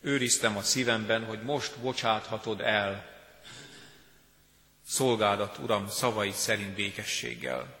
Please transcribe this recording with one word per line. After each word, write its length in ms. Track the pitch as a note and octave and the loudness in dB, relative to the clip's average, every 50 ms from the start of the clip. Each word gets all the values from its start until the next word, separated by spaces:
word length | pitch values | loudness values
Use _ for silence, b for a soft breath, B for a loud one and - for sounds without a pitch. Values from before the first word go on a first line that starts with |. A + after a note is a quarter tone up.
őriztem 560 | - D3 C#3 C3+ B2 A#2+ - - - A#2 G#2 | 0 0 2 2 4 2 2 4 4 2 2
a 60 | G2+ F#2+ | 2 0
szívemben, 600 | - - C3+ B2+ A#2+ A#2 A2 A2 G#2 A2+ A2+ A2+ | 0 2 2 2 2 2 0 2 2 0 0 0
hogy 180 | A2 G#2+ G#2+ A2 | -4 -8 -6 -4
„most 360 | B2 D3 C#3 - - - A#2+ | -2 -2 -2 -2 -4 -8 -6
bocsáthatod 800 | A#2+ C3 B2+ - - A#2 A2 G#2+ - - A2 G#2+ - A2+ G#2+ G2 | -4 -4 -4 0 2 2 2 0 0 -4 -6 -6 -4 -4 -4 0
el 560 | - A#2 G#2+ G#2+ G2+ G2 G2 G2 - - - - - - - - B B B B B B B B B B B B B B B B B B _ _ _ _ _ _ _ _ _ _ _ | 2 4 4 4 4 2 -2 -4 -8 -14 -20 -20 -20 -20 -20 -20 B B B B B B B B B B B B B B B B B B _ _ _ _ _ _ _ _ _ _ _
szolgádat, 720 | - - - C3+ C3 A#2+ A2 G#2+ G2+ G2+ G2+ G#2 G2 - - | -4 0 2 4 4 4 6 6 4 4 4 0 -4 -4 -8
Uram, 300 | - A2 A2+ G#2 G2 G2 | 0 2 2 2 2 -2
szavaid 460 | - - - B2 A2 G#2+ G#2 G2+ F#2+ | -4 0 0 2 2 2 0 0 0
szerint 400 | - - - A2+ G#2 G2+ G2 G2 | -2 0 0 0 0 -2 -6 -4
békességgel”. 1040 | G2+ G2+ G2+ G2+ - G#2 - - - - - A#1+ A#1 - B1+ B1+ B1+ B1+ C2 - - | -4 -4 -4 -4 -6 -6 -4 -4 -4 -4 -6 -8 -6 -4 -4 -4 -4 -4 -8 -14 -20